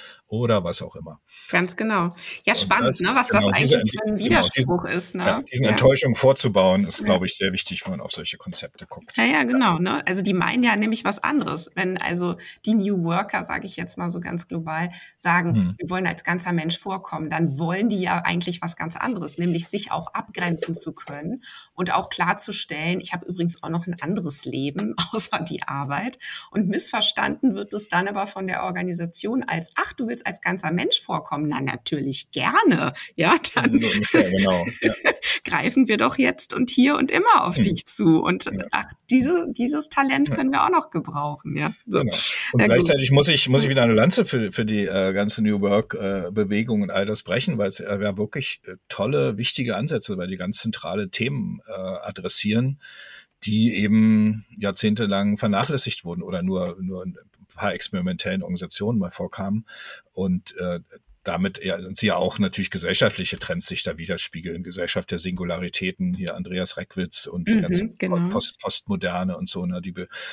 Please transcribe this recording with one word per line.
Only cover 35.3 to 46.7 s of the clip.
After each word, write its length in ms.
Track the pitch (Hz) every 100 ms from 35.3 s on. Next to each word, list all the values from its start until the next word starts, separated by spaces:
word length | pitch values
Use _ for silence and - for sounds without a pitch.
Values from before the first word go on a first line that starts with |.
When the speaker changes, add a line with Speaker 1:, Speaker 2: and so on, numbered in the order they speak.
| -
Speaker 2:
greifen 440 | - 156 - 277 220
wir 80 | 208
doch 220 | 240 269
jetzt 360 | - - -
und 160 | - 247
hier 260 | - 269 294
und 140 | 269
immer 340 | - 453 415
auf 120 | - 170
Speaker 1:
Hm. 60 |
Speaker 2:
dich 240 | 202 165 -
zu. 360 | - 185 156
Und, 280 | - 185 -
Speaker 1:
Ja. 160 | 190 -
Speaker 2:
„Ach, 160 | - - - -
diese, 360 | 254 262 349 330
dieses 380 | - 247 302 302
Talent 420 | - 269 269 294
Speaker 1:
Ja. 40 |
Speaker 2:
können 160 | - 262
wir 140 | 285
auch 60 | 214
noch 200 | 370 -
gebrauchen.“ 640 | 165 - 143 147 147 - 147
Ja, 180 | 147 - -
so. 140 | 180
Speaker 1:
Genau. 120 | 123 - - - -
Und 80 | 117
Speaker 2:
Ja, 60 | 107
gut. 100 | 117
Speaker 1:
gleichzeitig 340 | 175 139 131
muss 180 | 139 143
ich, 200 | - 135
muss 140 | 135
ich 60 | 135
wieder 140 | 135
eine 120 | 117
Lanze 300 | 110 147 240
für, 280 | - 127 104
für 120 | 104
die, 220 | 110 104 95
äh, 260 | 95 95
ganze 300 | 95 104 -
New 180 | 107 104
Work, 340 | 101 101 110
äh, 360 | - 98 98 87
Bewegung 520 | 107 101 104 120